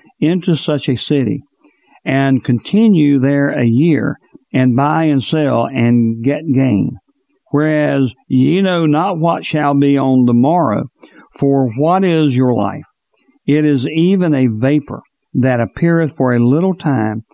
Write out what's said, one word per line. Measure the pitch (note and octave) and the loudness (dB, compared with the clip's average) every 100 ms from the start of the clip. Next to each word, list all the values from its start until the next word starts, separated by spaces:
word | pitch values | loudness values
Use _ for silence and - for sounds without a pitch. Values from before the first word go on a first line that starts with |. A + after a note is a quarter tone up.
| _ _ | _ _
into | D3+ F3+ F3+ D#3 | -2 -2 -2 -2
such | - D3 - | -2 -4 -2
a | A#2+ | -4
city, | - D3 A2+ - - _ _ _ _ _ | -2 -2 -2 -4 -10 _ _ _ _ _
and | - C3+ C3+ C3 | -4 -2 0 0
continue | - A#2+ - G3+ A3+ F3+ D3 C#3 | 0 -2 0 2 4 4 4 2
there | C3 C#3+ C#3+ | 2 0 -2
a | - | 0
year, | A#2 A#2+ E3+ C#3+ - - _ - _ | 0 2 2 0 -2 -8 _ -20 _
and | C3 B2+ A#2+ | 0 0 2
buy | C#3+ D#3+ | 0 0
and | D#3+ C#3 | 0 0
sell, | - D#3+ C#3+ A#2 A#2 | -2 -2 0 0 -2
and | C3 A#2+ A#2+ A#2 A2+ | 0 2 2 0 -2
get | A#2+ D3 D#3+ | -4 -4 -2
gain. | B2+ C3+ G2+ - - _ _ _ _ _ | 0 0 0 -2 -6 _ _ _ _ _
Whereas | D3 D#3 D3+ D3 C#3 B2+ - - | -2 0 0 0 0 -2 -4 -2
ye | C3 C3+ F3 | 0 2 2
know | F#3+ F3 D#3+ | 0 0 0
not | D3+ F#3+ E3+ | 0 -2 -2
what | E3 E3 | -2 -2
shall | - D#3 C#3+ | -4 -2 0
be | C#3+ C#3+ C#3 | 2 2 2
on | C3 C3 B2 | 2 2 2
the | |
morrow, | A#2+ C3+ F3 C#3 G#2 B2+ _ - - - - | 2 2 2 0 -2 -6 _ -20 -20 -20 -4
for | C#3 C#3 C3 A2+ | 0 0 -2 -2
what | D#3 F#3 | 0 0
is | F#3+ D#3+ D3+ B2 | 2 2 2 2
your | B2+ | 0
life? | A2+ G2 F#2+ - _ _ _ _ _ | 0 -2 -6 -14 _ _ _ _ _
It | - D3 | -2 0
is | D3+ C#3 C3 | 2 0 -2
even | D#3+ F3 G3 F3 | 0 2 2 0
a | C#3+ B2 | 0 0
vapor | G#2+ C3 D3 - - - _ _ | 0 0 0 -4 -12 -18 _ _
that | C3 C3 B2 | -2 0 0
appeareth | A2+ - E3+ E3 D#3 - | -4 -2 0 0 0 -2
for | B2+ | -2
a | A#2+ | 2
little | A#2+ D3 F#3+ | 2 2 0
time, | F3+ D3+ B2+ G#2+ A2 - | -2 -4 -2 -2 -6 -12